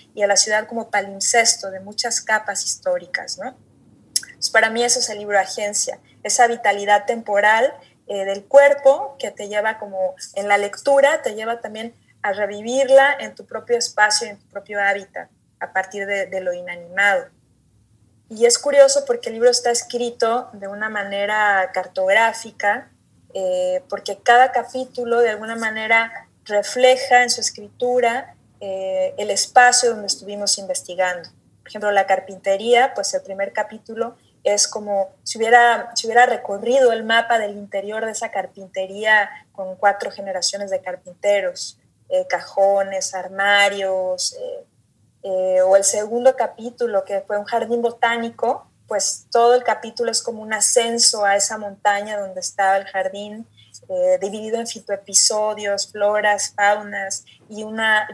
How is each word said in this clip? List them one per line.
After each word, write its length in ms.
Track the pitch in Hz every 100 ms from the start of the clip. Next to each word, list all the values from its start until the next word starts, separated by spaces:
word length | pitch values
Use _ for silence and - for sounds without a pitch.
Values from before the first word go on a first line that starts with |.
| _
y 80 | 208
a 60 | 202
la 80 | 196
ciudad 320 | 220 214 220
como 240 | 233 208
palimpsesto 800 | 202 196 196 - 233 220 - 196
de 80 | 190
muchas 420 | 196 208 240 -
capas 420 | - 214 208 190
históricas, 760 | - - 185 180 175 - - -
¿no? 180 | 233 - _ _ _ _ _ -
Entonces, 320 | - - -
para 180 | 220 220
mí 140 | 226
eso 160 | 240 247
es 100 | -
el 80 | 208
libro 220 | 208 202
Agencia, 600 | 185 - 208 208 - - _ _
esa 220 | 208 226 233
vitalidad 580 | 233 208 202 202 202 202
temporal, 680 | 226 214 202 208 226 269 - - _ -
eh, 180 | 202 196
del 180 | 202 -
cuerpo 720 | 277 285 277 277 302 415 -
que 140 | 208
te 180 | - 202
lleva 300 | 208 220 220
como 340 | 202 190 185 185 - 202
en 120 | 202
la 100 | 202
lectura, 640 | 202 - 277 277 277 311
te 100 | 226
lleva 280 | 214 226 233
también 340 | 214 214 233 - _ _
a 100 | 208
revivirla 840 | 196 202 208 226 262 262 269 277 285
en 140 | 214
tu 120 | - 202
propio 320 | - - 233
espacio, 500 | - - 208 - 220
en 100 | 202
tu 80 | _
propio 320 | 202 202 208
hábitat, 500 | 202 202 185 180 - _ _ -
a 140 | -
partir 320 | 190 190 202 202
de, 220 | 202 180
de 140 | 185
lo 120 | 185
inanimado. 720 | 175 180 175 170 185 202 190 - _ _ _ _ _ _ _ _ _ -
Y 160 | 220 233
es 140 | 240
curioso 440 | 285 277 269 277 277
porque 220 | 233 226
el 60 | 226
libro 140 | 247
está 220 | 240 240
escrito 800 | 240 - 240 240 233 226 240 240
de 140 | 208 196
una 220 | 202 220
manera 840 | 214 196 202 202 214 208 196 185
cartográfica, 1200 | 190 180 - 190 214 226 220 220 - 202 240 - _ _ _ _
eh, 480 | 190 185 180 185 185 -
porque 300 | 190 - 196
cada 300 | - 240 262
capítulo 720 | 254 233 254 254 - 233 233
de 100 | 233
alguna 240 | 214 220 226
manera 720 | 220 220 220 233 226 - - _ -
refleja 800 | 208 196 247 254 262 - 247
en 60 | 240
su 120 | 240
escritura, 920 | - - 208 - 247 247 233 247 269 - _ -
eh, 540 | 196 190 190 190 185 -
el 120 | 208
espacio 640 | 202 - 262 247 247 240
donde 160 | 214 202
estuvimos 500 | - 196 202 202 -
investigando. 720 | 185 180 - 180 180 175 165 _ _ _
Por 80 | -
ejemplo, 220 | 208 208
la 160 | 196 190
carpintería, 840 | 185 - 190 196 196 226 240 262 202
pues 180 | 196
el 80 | 185
primer 320 | 190 190 196
capítulo 640 | - 208 220 - 226 233 - _ _
es 240 | 208 208 -
como 440 | 214 208 196 190 _
si 140 | - 220
hubiera, 540 | 226 240 240 214 - -
si 120 | 226
hubiera 180 | 240 247
recorrido 680 | 214 - 202 233 269 247
el 120 | 226
mapa 340 | 220 226 233 226
del 140 | 208
interior 520 | 202 202 196 202 220
de 80 | 220
esa 200 | 214 214
carpintería 1000 | 202 185 202 190 190 190 202 214 214 196 - _
con 240 | - 185 185
cuatro 360 | 202 196 202
generaciones 600 | - 196 185 180 202 202
de 100 | 190
carpinteros, 960 | 185 180 180 175 302 302 277 269 - - _ _ -
eh, 160 | - -
cajones, 840 | 175 - - 196 196 196 190 -
armarios, 1200 | 190 185 190 202 202 202 202 190 185 185 180 -
eh, 320 | - - 571 - _ _ _ _ _
eh, 400 | 196 185 185 185
o 140 | 185 196
el 80 |
segundo 520 | 196 208 214 233 262 254
capítulo, 720 | 220 - 233 233 233 196 190
que 160 | 196
fue 160 | 196 208
un 80 | 208
jardín 380 | 233 214 233
botánico, 840 | 233 - 240 233 233 - 226 320 - _ -
pues 400 | 214 - - -
todo 220 | 233 233
el 100 | 247
capítulo 460 | 240 220 226 233 233
es 140 | 220
como 180 | 240 220
un 120 | 214
ascenso 720 | 214 208 240 233 233 - 214 202
a 100 | 202
esa 240 | - 214
montaña 580 | 202 196 208 202 214 208
donde 220 | 190 185
estaba 380 | - - 196 196
el 80 | 196
jardín, 600 | 190 185 202 208 220 - _ _ - -
eh, 320 | 185 185 180
dividido 380 | 196 214 220 226
en 80 | 226
fitoepisodios, 1200 | 220 - 196 - 196 - 214 214 208 208 202 -
floras, 600 | 208 208 214 208 202 - -
faunas, 680 | 202 208 208 202 196 - _ _ -
y, 140 | 214
una, 440 | 214 220 220 214 214